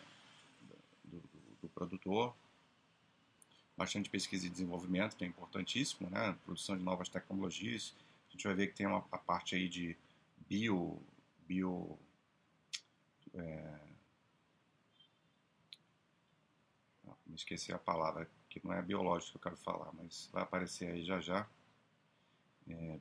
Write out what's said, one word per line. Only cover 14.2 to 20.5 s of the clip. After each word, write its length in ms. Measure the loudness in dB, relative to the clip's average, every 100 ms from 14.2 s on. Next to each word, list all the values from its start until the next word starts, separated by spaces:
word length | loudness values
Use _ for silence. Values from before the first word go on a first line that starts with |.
| _ _ _ _ _ _ _ _ -20 _ _ _ _ _ -20 -20 _ _ _ _ _ _ _ _ _ _ _ _ -20 -18 -12
me 80 |
esqueci 380 | -8 -4 -4 -2
a 60 | -2
palavra, 500 | 2 4 4 2 -6 -10 -14
que 100 | -8
não 120 | -2
é 80 | 0
biológico 480 | 2 2 4 2 0
que 40 | -6
eu 120 | -6
quero 40 | -4
falar, 340 | -4 -4 -4
mas 340 | -10 -12 -10 -4
vai 120 | -2
aparecer 460 | 2